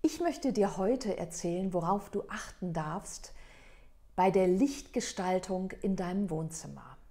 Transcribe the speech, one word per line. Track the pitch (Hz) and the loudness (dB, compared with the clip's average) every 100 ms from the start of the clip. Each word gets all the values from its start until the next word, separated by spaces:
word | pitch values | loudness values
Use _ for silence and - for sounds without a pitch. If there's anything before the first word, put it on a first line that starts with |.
Ich | 320 - | 0 2
möchte | 349 - 269 | -2 0 0
dir | 214 196 196 | 2 2 2
heute | 190 254 208 - | 2 2 0 -4
erzählen, | 170 - 175 175 190 | -6 -4 -2 0 0
worauf | 180 165 202 208 | 0 0 0 -2
du | 202 - | -6 -6
achten | 208 - - 180 | -8 -10 -8 -4
darfst | 160 156 180 - - - - - - - - - - - - | -2 -2 -6 -8 -14 -14 -16 -18 -20 -20 -20 -20 -20 -8 4
bei | 185 | 6
der | 190 185 | 6 6
Lichtgestaltung | 185 269 - - 247 - - 185 185 185 185 190 - | 6 4 2 -4 -4 -4 -2 2 2 0 -4 -4 -2
in | 202 | 0
deinem | 190 180 190 202 | 0 0 -2 -2
Wohnzimmer. | 160 160 - 147 139 127 127 - | -2 -4 -8 -12 -14 -18 -20 -20